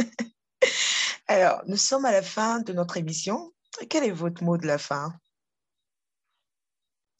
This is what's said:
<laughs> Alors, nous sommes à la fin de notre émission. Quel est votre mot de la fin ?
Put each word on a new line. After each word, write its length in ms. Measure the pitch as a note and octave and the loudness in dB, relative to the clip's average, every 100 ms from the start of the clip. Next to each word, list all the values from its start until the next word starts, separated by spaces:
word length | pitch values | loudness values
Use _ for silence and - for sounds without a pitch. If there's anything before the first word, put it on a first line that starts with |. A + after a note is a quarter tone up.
| A#3 - A#3 _ _ | -4 -4 -10 _ _
<laughs> 800 | - - - - - - - - | 0 2 2 0 0 -2 -4 0
Alors, 360 | G3+ F3 - - | 4 4 2 -2
nous 100 | G3 | -2
sommes 280 | - C4+ | 0 2
à 80 | C4+ | 4
la 100 | G3 | 2
fin 380 | F#3 - A3 A#3 | 2 0 0 0
de 120 | A3 | -2
notre 240 | F3+ F3 F3 | -2 -2 -2
émission. 560 | D#3+ D#3+ F#3 B3 E4+ _ _ A#4 D#4+ | -4 -4 -4 -4 -6 _ _ -14 -2
Quel 160 | D#4+ | 0
est 80 | B3 | 0
votre 320 | E3 E3+ E3+ | 0 -4 -2
mot 120 | E3+ E3+ | 0 0
de 120 | D#3 | 0
la 100 | D3 | -2
fin ? 340 | - C#3+ D3+ E3+ _ _ _ _ _ _ _ _ _ _ _ _ _ _ _ _ _ _ _ | -2 -6 -6 -10 _ _ _ _ _ _ _ _ _ _ _ _ _ _ _ _ _ _ _